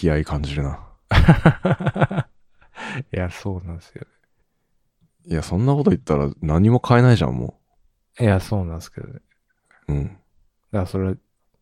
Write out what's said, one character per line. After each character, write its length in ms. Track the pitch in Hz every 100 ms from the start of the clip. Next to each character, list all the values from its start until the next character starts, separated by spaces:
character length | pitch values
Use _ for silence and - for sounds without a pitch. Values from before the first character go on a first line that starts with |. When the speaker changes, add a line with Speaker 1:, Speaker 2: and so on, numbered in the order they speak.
Speaker 1:
悲 100 | 87
哀 120 | 76
感 200 | 76 -
じ 100 | 71
る 80 | 71
な。 160 | 69 - - _ _
Speaker 2:
<laughs> 1160 | - - 147 156 - 185 - 185 - - 190 - _ _ _ _ - - 131 -
い 40 | 98
や、 140 | 90
そ 280 | - 101 92
う 60 | 90
な 60 |
ん 60 | 85
で 40 |
す 80 | -
よ 120 | -
ね。 40 | - _ _ _ _ _ _ _ _ _ _ _ 175
Speaker 1:
い 60 |
や、 80 | 80
そ 140 | - 87
ん 100 | 127
な 80 |
こ 80 | 143
と 80 | 143
言 80 | 92
っ 40 |
た 140 | - 73
ら 140 | 71 -
何 300 | 78 80 107
も 80 | 123
買 220 | - 120
え 20 |
な 100 | 123
い 40 | 104
じ 80 |
ゃ 40 | 67
ん、 60 |
も 240 | 62 62 - _ _ _ _ _ -
Speaker 2:
う。 20 |
い 40 | 113
や、 120 | 95
そ 240 | - 104
う 20 |
な 100 | 87
ん 20 | 82
で 60 |
す 100 | -
け 80 | -
ど 80 | -
ね。 120 | - _ _ _ _ _ _ -
Speaker 1:
う 60 |
ん。 100 | 71
Speaker 2:
だ 60 | 69
か 60 | - _ _ _ _ _
ら 160 | 104 92
そ 120 | 95
れ、 180 | 95 - _ _ _ _